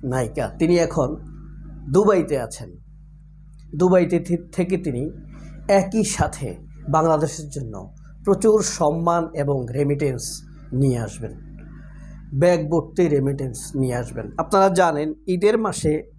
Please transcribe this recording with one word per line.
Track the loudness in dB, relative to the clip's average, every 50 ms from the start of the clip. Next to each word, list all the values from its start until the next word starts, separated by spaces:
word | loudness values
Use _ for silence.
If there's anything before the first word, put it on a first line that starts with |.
| -4
নায়িকা। | -2 -2 -2 -2 -4 -4 -6 -6 -6
তিনি | -2 -2 2 4 4 4
এখন | 2 2 2 0 0 0 -2 -8 -10 -16 -16 -16 -16 -16 -16 -16 -16 -16 -16 -14 -8 2
দুবাইতে | 2 4 6 6 4 4 2 0 -2 -4
আছেন। | -4 -6 -10 -12 -14 -16 -16 -20 -20 -20 -20 -20 -20 -20 -20 -20 -20 -20 -20 -20 -20 -20 -20 -20 -18 -10 0
দুবাইতে | 2 4 6 6 6 6 4 2 0
থে-, | 0 0 -4 -4 -4 -8
থেকে | -2 -2 0 0 0
তিনি | -2 -2 -4 -4 -4 -4 -6 -8 -12 -16 -16 -18 -18 -16 -16 -16 -12 0 4
একই | 4 4 4 4 0 0 0
সাথে | 0 0 0 0 -2 -2 -6 -8 -8 -8 -10 -14 -20 -18 -12 -6 0
বাংলাদেশের | 2 4 4 4 4 4 2 -2 -4 -8 -12 -10
জন্য | -10 -10 -10 -8 -10 -12 -12 -14 -18 -20 -20 -20 -20 -6 0
প্রচুর | 0 2 4 6 6 6 6
সম্মান | 4 0 -2 2 2 2 2 2 2 2 2 2 0 -2 -4
এবং | -4 0 0 0 0 -2 -4 -2
রেমিটেন্স | 0 0 0 0 0 0 -2 -2 -2 -6 -8 -10 -12 -14 -18 -20 -18 -14 -6
নিয়ে | 0 2 2 2 2 0
আসবেন, | -2 -6 -8 -10 -10 -10 -10 -12 -16 -18 -18 -18 -18 -18 -18 -18 -18 -18 -18 -18 -18 -16 -16 -16 -14 -6 0
ব্যাগ | 4 4 4 4 4 2 0
ভর্তি | 0 0 0 -2 0 2 2 4
রেমিটেন্স | 4 2 2 0 -2 -2 -6 -8 -8 -10 -12 -8 -2
নিয়ে | -2 -2 0 0
আসবেন। | -4 -4 -6 -8 -10 -10 -8 -4 -4
আপনারা | -2 2 4 6 6 6
জানেন, | 6 4 4 4 2 0 -4 -4 -6 -8 -4 -4
ঈদের | -2 2 2 2 2 2
মাসে | 0 -2 -4 -2 0 0 0 0 -4 -8 -20